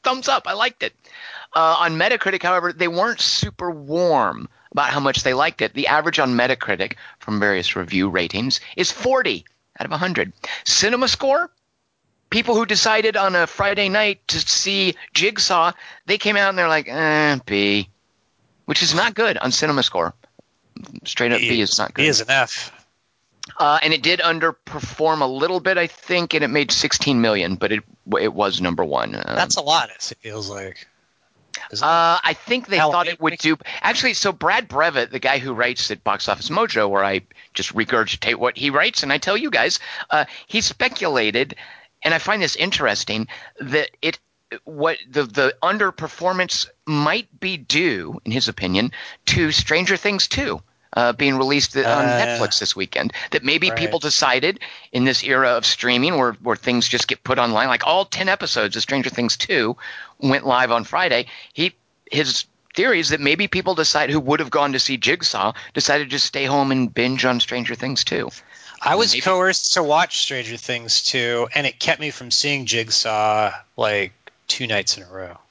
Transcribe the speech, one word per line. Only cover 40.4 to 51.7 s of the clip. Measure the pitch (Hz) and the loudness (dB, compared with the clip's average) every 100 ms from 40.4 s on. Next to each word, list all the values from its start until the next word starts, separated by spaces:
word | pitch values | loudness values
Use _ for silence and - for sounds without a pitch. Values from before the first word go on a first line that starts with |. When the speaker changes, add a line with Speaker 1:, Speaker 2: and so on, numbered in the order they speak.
| - | -6
Speaker 1:
he | 226 | -2
speculated, | 214 - 254 247 180 131 107 113 139 - - - _ _ | -2 -2 -4 -2 -2 0 0 0 -2 -6 -18 -20 _ _
and | 156 | -2
I | 160 | -2
find | - 214 | -2 -2
this | 165 - | -2 -2
interesting, | 180 185 131 101 - 110 110 - - - | -2 0 0 0 -4 -4 -6 -10 -20 -14
that | 139 151 147 _ | -2 -2 -2 _
it, | 156 - _ _ _ 113 | -6 -6 _ _ _ -16
what | - 151 160 156 127 | -14 -2 -2 -2 -4
the, | 135 | -2
the | 127 135 131 - | 0 2 0 2
underperformance | 170 208 196 - 156 - 180 185 180 - - _ | 0 2 0 -2 -12 -2 -2 0 -2 -2 -6 _
might | - 151 151 208 226 147 | -2 0 2 0 -4 _
be | 185 175 | -6 -6
due, | 120 147 175 101 82 - | -2 0 2 -2 -6 -8
in | - | -4
his | 123 110 | -2 -2
opinion, | - 92 92 123 - - - - | -2 0 2 0 -4 -16 -8 -2
to | - 156 | 2 2
Stranger | 143 - 156 185 190 | 0 2 0 2 0
Things | 208 196 - | 0 0 -2
two. | - 277 78 _ _ _ | -2 -2 -6 _ _ _
Uh, | - 120 | 0 0
being | 117 139 135 | 2 0 2
released | 135 143 - | 2 2 0